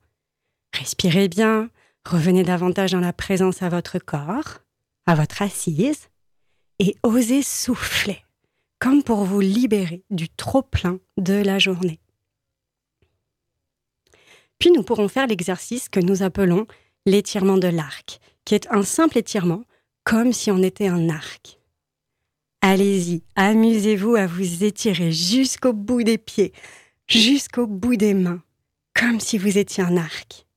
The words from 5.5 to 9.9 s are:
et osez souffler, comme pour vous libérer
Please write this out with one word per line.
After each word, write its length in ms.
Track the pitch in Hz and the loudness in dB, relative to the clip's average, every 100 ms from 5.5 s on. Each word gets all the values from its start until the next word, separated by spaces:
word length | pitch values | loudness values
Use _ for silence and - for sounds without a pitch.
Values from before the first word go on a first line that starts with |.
| - - 147 247 302 - _ _ _ _ _ _ _ | -4 -6 -2 0 -2 -8 _ _ _ _ _ _ _
et 160 | 196 - | -2 0
osez 400 | 240 233 226 269 | 0 2 2 0
souffler, 800 | 269 - - 247 - - - 190 _ _ _ _ _ _ | 0 -6 -4 -4 -4 -4 -4 -6 _ _ _ _ _ _
comme 240 | 247 285 | 2 2
pour 200 | 269 220 190 | 2 0 0
vous 160 | 202 | 2
libérer 600 | 190 202 247 208 180 | 2 2 2 0 -2